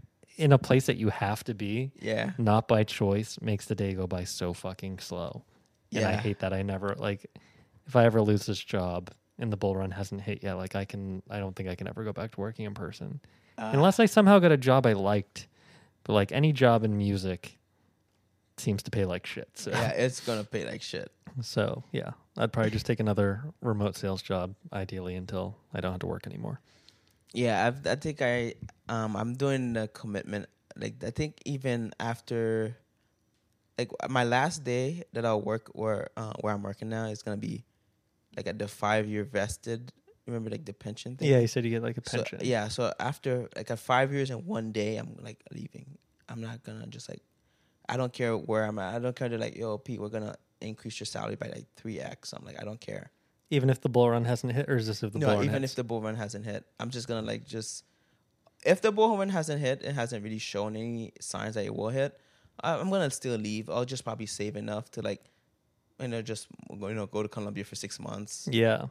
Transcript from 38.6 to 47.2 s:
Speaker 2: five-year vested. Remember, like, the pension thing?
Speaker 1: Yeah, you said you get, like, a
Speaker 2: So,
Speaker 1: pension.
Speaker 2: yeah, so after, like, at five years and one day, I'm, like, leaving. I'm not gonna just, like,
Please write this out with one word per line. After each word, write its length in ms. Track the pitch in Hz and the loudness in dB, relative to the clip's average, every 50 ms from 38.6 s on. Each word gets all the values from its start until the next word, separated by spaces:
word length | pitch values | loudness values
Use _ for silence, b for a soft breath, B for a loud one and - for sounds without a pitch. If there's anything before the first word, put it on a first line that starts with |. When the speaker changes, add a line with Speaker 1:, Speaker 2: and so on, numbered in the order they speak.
| 104 101 | -6 -8
Speaker 2:
five-year 560 | - - - 104 107 110 107 104 107 104 104 | -6 -2 2 2 4 4 2 2 0 -2 -2
vested. 680 | - - 101 98 104 - - - 117 117 117 120 127 - _ _ _ - _ _ | -2 0 0 0 -2 -4 -6 -6 -6 -6 -6 -8 -12 -20 _ _ _ -20 _ _
Remember, 240 | - 120 117 110 107 | -6 -6 -4 -4 -4
like, 140 | 107 110 160 | -6 -8 -8
the 60 | - 98 - - | -10 -12 -10 -10
pension 300 | 107 107 - - 120 127 | -10 -10 -10 -10 -12 -6
thing? 120 | 131 - 147 | 0 4 6
Speaker 1:
Yeah, 100 | 131 127 | 8 8
you 60 | 117 113 | 8 6
said 160 | - 127 117 | 4 2 0
you 60 | 117 | 0
get, 120 | 117 113 117 | 0 0 -2
like, 140 | 117 117 - | -2 -4 -6
a 40 | - - | -6 -4
Speaker 2:
So, 100 | - 117 | -2 -2
Speaker 1:
pension. 220 | - - - - - | -2 -2 -4 -4 0
Speaker 2:
yeah, 260 | 123 123 113 104 110 | 0 2 2 0 -2
so 240 | - - 123 107 - - | -2 -2 -2 -2 -2 -2
after, 480 | - 123 151 - - 139 127 123 120 - - | -4 -4 -4 -4 -2 -2 -2 -2 -2 -4 -8
like, 140 | - 107 - | -8 -6 -6
at 80 | 120 113 | -6 -4
five 340 | - - 131 123 135 135 143 | 0 4 4 6 6 4 2
years 180 | 143 135 131 | 0 -2 -2
and 140 | 131 113 - | -4 -6 -6
one 240 | 170 214 113 113 110 104 | -6 -4 -4 -4 -2 -2
day, 260 | 110 104 107 110 107 | 0 0 0 -2 -4
I'm, 180 | 113 - - - | -6 -8 -12 -12
like, 220 | - 113 110 - - - | -14 -14 -16 -16 -18 -16
leaving. 460 | - - - - - - - 135 143 - _ _ _ _ _ - | -14 -12 -12 -12 -14 -16 -18 -18 -20 -20 _ _ _ _ _ -14
I'm 120 | 120 117 | -12 -10
not 220 | 113 113 117 120 - | -10 -10 -10 -12 -12
gonna 240 | - 110 110 117 | -14 -12 -12 -12
just, 220 | 110 - 117 - - | -12 -12 -14 -12 -12
like, 140 | - - | -14 -14